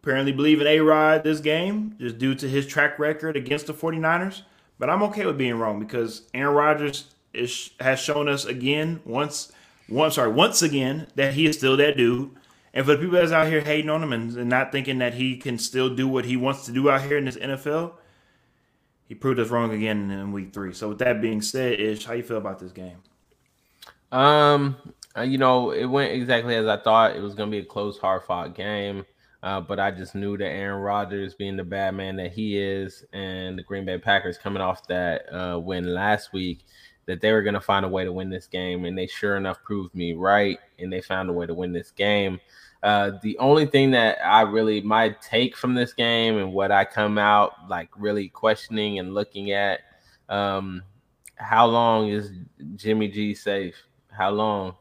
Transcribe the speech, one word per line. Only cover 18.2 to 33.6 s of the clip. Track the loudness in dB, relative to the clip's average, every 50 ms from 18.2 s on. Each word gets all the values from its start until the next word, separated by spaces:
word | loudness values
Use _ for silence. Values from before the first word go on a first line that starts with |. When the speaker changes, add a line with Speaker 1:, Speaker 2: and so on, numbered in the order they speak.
| _ _ _ _ _ _ _ _ _ _ _ _ _ _ _ _ _
Speaker 1:
he | _ -18
proved | -4 -2 -2 0 0
us | 0 0
wrong | 0 0 0 0
again | -2 -2 -2 0 0 -2 -2 -4
in | -6 -6 -6 -6
week | -6 -8 -8 -10
three. | -10 -10 -10 -10
So | -8 -8 -8 -8
with | -4 0
that | 0 0 2 2
being | 0 -2 -2 -2
said, | -4 -4 -4 -2 0 0 0 0
Ish, | 0 -2 -2 -4 -8
how | -8 -8
you | -8 -6
feel | -6 -6 -6
about | -6 -8 -10 -10
this | -14 -18
game? | -16 -16 -18 -18 -18 -20 _ _ _ _ _ _ _ _ _ _ _ _ _ _ _ _ -20 -20 _ _ _ _
Speaker 2:
Um, | 0 4 6 6 8 8 6 6 6 4 2 0 -4 -6 -12 -20 -20 _ -20 _ _
uh, | -6
you | -4 -2 0 2
know, | 4 4 4 4 2 0
it | -2 -2 -2
went | 0 0 0 0 0
exactly | -2 -4 0 0 0 0 2 0 0
as | 0 2
I | 0 0 0
thought. | 2 4 6 6 6 4 2
It | -2
was | -8 -10 -8
gonna | -6 -6 -4
be | -4 -6
a | -8
close, | -8 -8 -6 -6 -6 -6 -2
hard-fought | -2 -2 -2 -2 -2 -6 -6 -6 -6 -10 -10
game. | -10 -8 -6 -6 -6 -6 -6 -8 -10 -12 _ _ _ _ _ _ _
Uh, | -8 -6 -6 -6
but | -6 -6 -4 -2
I | -2 -2
just | -2 -6 -14 -10 -8
knew | -8 -6 -6 -4 -4
that | -6 -6
Aaron | -6 -6 -6 -6 -6 -6
Rodgers, | -4 -2 -2 -2 -4 -4 -6 -8 -8 -10 -10
being | _ -8 -8 -6
the | -8 -8
bad | -6 -6 -4 -4 -4 -4
man | -6 -8 -8 -8
that | -8 -8 -8
he | -8 -6 -6 -4 -2
is, | -2 -2 -2 -4 -6 -6 -10 -12 -18 -20 _
and | -14 -12 -10 -10 -8 -8 -10 -10 -10
the | -12